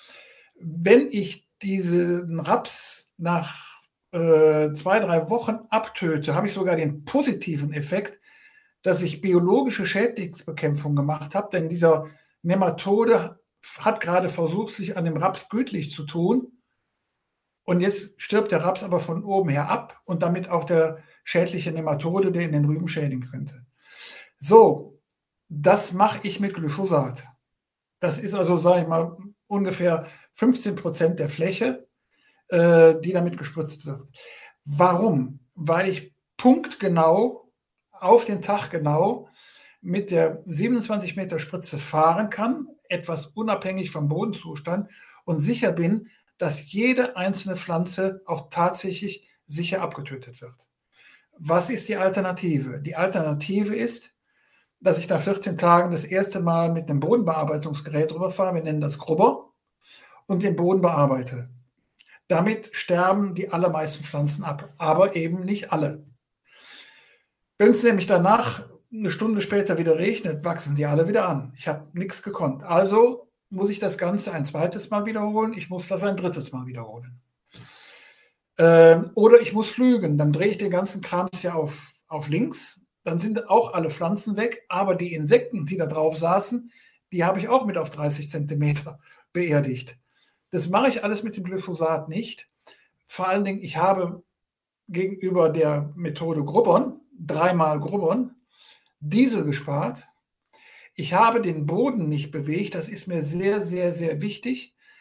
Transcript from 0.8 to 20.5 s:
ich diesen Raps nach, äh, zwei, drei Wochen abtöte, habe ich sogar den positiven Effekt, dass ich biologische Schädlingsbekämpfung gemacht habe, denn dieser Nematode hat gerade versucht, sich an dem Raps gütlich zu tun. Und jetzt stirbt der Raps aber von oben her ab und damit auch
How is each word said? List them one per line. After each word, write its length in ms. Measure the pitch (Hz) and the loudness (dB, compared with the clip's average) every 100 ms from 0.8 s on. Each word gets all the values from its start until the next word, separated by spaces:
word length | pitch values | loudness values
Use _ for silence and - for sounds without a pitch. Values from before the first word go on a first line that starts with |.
| 175 240 285 | 6 6 6
ich 400 | 208 185 - _ _ | 0 -4 -6 _ _
diesen 800 | 196 190 175 175 175 175 175 165 | -4 -2 2 2 2 -2 -4 -6
Raps 720 | 147 226 - - - - - - | 0 -2 -2 -6 -6 -8 -14 -8
nach, 640 | 170 170 160 - - - - _ _ | -2 -2 -4 -10 -14 -18 -20 _ _
äh, 600 | 175 165 156 156 151 151 | -2 4 6 8 6 2
zwei, 280 | 147 185 214 | -2 0 2
drei 280 | 185 165 156 | 2 0 0
Wochen 300 | 233 226 214 - | -2 -2 -6 -2
abtöte, 680 | 220 220 - 170 156 147 | -4 -4 -4 -2 -2 -2
habe 120 | 151 202 | -2 -2
ich 80 | |
sogar 220 | 196 180 165 | -2 0 0
den 280 | 151 147 | -2 -4
positiven 680 | - 269 285 - - 147 147 | -4 -2 0 -2 -6 -6 -6
Effekt, 440 | 151 143 190 202 - _ - - _ _ _ | -6 -4 -4 -6 -12 _ -20 -20 _ _ _
dass 220 | 185 165 | -2 0
ich 180 | 170 - | -2 -4
biologische 640 | 196 175 175 240 262 208 | 2 2 4 4 2 -2
Schädlingsbekämpfung 1120 | 170 185 233 233 160 - - 156 151 147 147 143 | -2 0 -2 -2 -10 -12 -12 -4 -2 -2 0 0
gemacht 380 | 143 151 - | 0 -4 -4
habe, 160 | 196 202 | -6 -4
denn 160 | 180 160 | -4 -4
dieser 380 | 170 165 156 151 - _ _ | 2 4 4 0 -14 _ _
Nematode 1000 | 170 190 180 165 190 208 233 226 - - _ _ - - | -2 0 0 -2 0 2 4 4 2 -10 _ _ -8 -4
hat 200 | 214 214 | -2 -2
gerade 280 | 170 180 180 | 0 0 0
versucht, 440 | - 165 180 220 | -2 -2 -2 -4
sich 240 | - 170 180 | -6 -6 -4
an 80 | |
dem 120 | 165 147 | -4 0
Raps 320 | 185 190 - | -2 -2 -6
gütlich 420 | 220 254 196 143 | -6 -4 -6 -8
zu 140 | - | -8
tun. 580 | 147 165 175 247 247 - _ _ _ _ _ _ _ _ _ _ | -8 -2 0 0 -2 -10 _ _ _ _ _ _ _ _ _ _
Und 160 | - 175 | -2 0
jetzt 340 | 190 196 - - | 2 0 -4 -10
stirbt 300 | - 208 208 | -2 0 2
der 120 | 160 | 0
Raps 200 | 175 185 | 0 -4
aber 160 | 196 175 | -2 -2
von 240 | - 165 | -2 -6
oben 260 | 208 190 175 | -2 0 0
her 180 | 143 147 | 0 0
ab 320 | 247 - - | -4 -6 -16
und 180 | - 175 | -8 -2
damit 260 | 175 180 | 0 0
auch 160 | 180 | -2